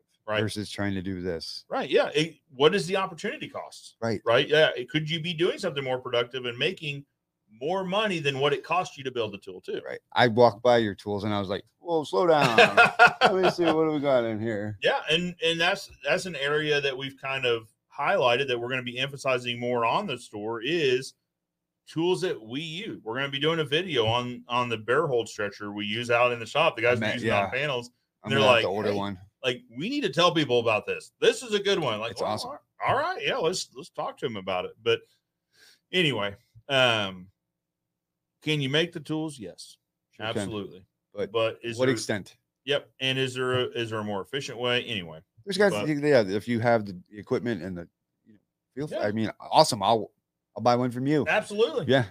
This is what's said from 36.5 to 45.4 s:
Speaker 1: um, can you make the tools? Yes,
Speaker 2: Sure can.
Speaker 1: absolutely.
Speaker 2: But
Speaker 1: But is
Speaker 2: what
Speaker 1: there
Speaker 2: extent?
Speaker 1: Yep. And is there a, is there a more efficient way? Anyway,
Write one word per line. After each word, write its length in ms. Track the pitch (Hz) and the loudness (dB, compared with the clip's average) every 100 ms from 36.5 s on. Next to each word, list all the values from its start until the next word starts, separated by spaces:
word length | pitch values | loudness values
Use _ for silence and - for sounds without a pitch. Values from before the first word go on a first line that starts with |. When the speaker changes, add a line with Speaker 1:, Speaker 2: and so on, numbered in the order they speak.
| - - | -20 0
Speaker 1:
um, 580 | 135 127 113 98 92 92 _ _ _ _ _ _ _ _ _ _ _ | 4 6 4 -2 -8 -18 _ _ _ _ _ _ _ _ _ _ _
can 180 | 156 151 | -2 -2
you 80 | 135 | 0
make 220 | 156 170 | 0 0
the 80 | 175 | -6
tools? 400 | 143 156 156 139 | -8 -6 -6 -10
Yes, 380 | 90 - - - _ _ _ | -16 -16 -20 -20 _ _ _
Speaker 2:
Sure 160 | - 107 | -10 -6
can. 100 | 110 | -4
Speaker 1:
absolutely. 480 | 95 104 92 90 92 _ _ | -4 -6 -10 -16 -20 _ _
Speaker 2:
But 180 | 104 98 | -8 -4
Speaker 1:
But 280 | 113 113 - | 0 -2 -2
is 140 | 117 117 | -8 0
Speaker 2:
what 80 | 131 | 2
Speaker 1:
there 80 | |
Speaker 2:
extent? 440 | 113 - 107 - _ _ _ 135 | 2 -2 -6 -6 _ _ _ -4
Speaker 1:
Yep. 240 | 143 - _ | -4 -4 _
And 180 | 131 131 | -4 -2
is 160 | 131 | -2
there 200 | 123 127 127 | -2 -2 0
a, 20 | 123 | -2
is 180 | 120 113 | -4 -6
there 100 | 110 | -6
a 40 | |
more 180 | 104 101 | -4 -6
efficient 360 | 92 143 139 117 | -6 -8 -8 -6
way? 240 | 123 123 | -2 -2
Anyway, 360 | 113 107 85 80 - _ | -2 -8 -8 -14 -20 _